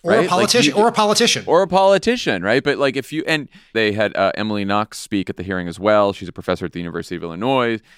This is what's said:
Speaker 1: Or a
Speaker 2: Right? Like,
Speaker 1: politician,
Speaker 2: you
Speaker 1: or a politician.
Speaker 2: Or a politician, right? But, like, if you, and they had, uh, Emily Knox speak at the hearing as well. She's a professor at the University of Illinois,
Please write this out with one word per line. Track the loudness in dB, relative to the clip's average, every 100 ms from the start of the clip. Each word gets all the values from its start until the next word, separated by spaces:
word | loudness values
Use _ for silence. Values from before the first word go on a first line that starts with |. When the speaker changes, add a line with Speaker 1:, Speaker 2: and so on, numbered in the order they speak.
Speaker 1:
Or | 2
a | 2
Speaker 2:
Right? |
Like, | 2
Speaker 1:
politician, | 2 2 2 2
Speaker 2:
you | 4
Speaker 1:
or | 2
a |
politician. | 2 0 2 2 0 2
Speaker 2:
Or | 2
a | 4
politician, | 4 4 4 2 -2 -2 -2
right? | 2 0
But, | 0 0
like, | 0 -2
if | -6
you, | -6
and | -2 -4 -4 -20 _
they | 0 0
had, | 2 0 2
uh, | 0
Emily | 0 -4 -4
Knox | -2 -2 -2 -8
speak | -4 -4 -4
at | -8
the |
hearing | -6 -6 -6
as | -2
well. | 2 4 2
She's | -2 -12
a |
professor | -8 -6 -4
at | -4
the | -8
University | -8 -8 -8
of | -10
Illinois, | -10 -6 0 0 0 -4 _